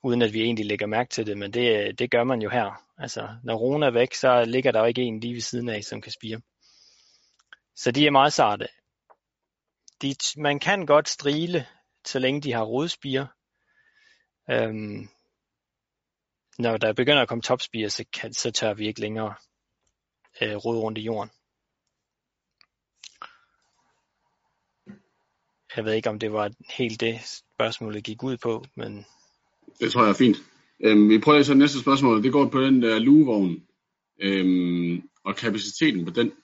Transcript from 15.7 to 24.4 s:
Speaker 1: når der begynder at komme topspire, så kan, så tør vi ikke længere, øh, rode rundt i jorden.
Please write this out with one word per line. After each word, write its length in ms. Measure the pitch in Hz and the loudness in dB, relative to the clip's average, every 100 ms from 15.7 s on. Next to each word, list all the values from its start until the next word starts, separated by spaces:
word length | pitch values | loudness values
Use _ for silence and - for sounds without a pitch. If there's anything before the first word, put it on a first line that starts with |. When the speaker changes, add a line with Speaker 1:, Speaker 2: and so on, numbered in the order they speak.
| _ _ _ _ _ _ _ _ - | _ _ _ _ _ _ _ _ -4
Speaker 1:
når 180 | 117 110 | -2 0
der 160 | 110 | -2
begynder 280 | 107 123 147 | 0 2 2
at 60 | 120 | 2
komme 140 | 120 | -4
topspire, 480 | - 127 - 113 104 | -2 -4 -4 -6 -6
så 160 | - 110 | -6 -10
kan, 200 | - 113 | -12 -10
så 180 | 113 123 | -6 -4
tør 220 | - 110 | -2 -4
vi 140 | 104 107 | -4 -6
ikke 140 | 110 | -6
længere, 320 | 107 110 107 101 _ _ _ _ _ _ _ _ _ - | -8 -6 -8 -10 _ _ _ _ _ _ _ _ _ -6
øh, 140 | 110 104 | -6 -4
rode 240 | 117 117 | -4 -4
rundt 180 | 110 110 | -4 -6
i 40 | |
jorden. 300 | 110 110 - _ _ _ _ _ _ _ _ _ _ _ _ _ _ _ _ _ - _ - _ _ _ _ _ _ _ _ _ _ _ | -6 -8 -8 _ _ _ _ _ _ _ _ _ _ _ _ _ _ _ _ _ -20 _ -20 _ _ _ _ _ _ _ _ _ _ _